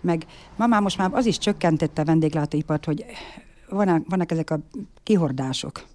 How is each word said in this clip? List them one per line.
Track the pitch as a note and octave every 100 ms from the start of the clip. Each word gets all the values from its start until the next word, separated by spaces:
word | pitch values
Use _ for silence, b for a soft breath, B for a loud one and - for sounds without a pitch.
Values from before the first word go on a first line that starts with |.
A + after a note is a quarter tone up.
Meg | F3 E3 - B B -
ma | A#3
már, | G#3+
most | G3+ -
már | F#3+
az | C#4 A#3
is | -
csökkentette | - G#3 F3 D#3+ D#3 -
a | D#3
vendéglátóipart, | D#3+ D#3 D#3 D3 D3+ - D3+ -
hogy | D3 - - B B B - -
van-e, | F#3+ G3+ E3 D#3+
vannak | F#3 E3+
ezek | E3 D#3
a | D#3 - - G3 -
kihordások | - G#3 D#3 C3 C3+ - - - -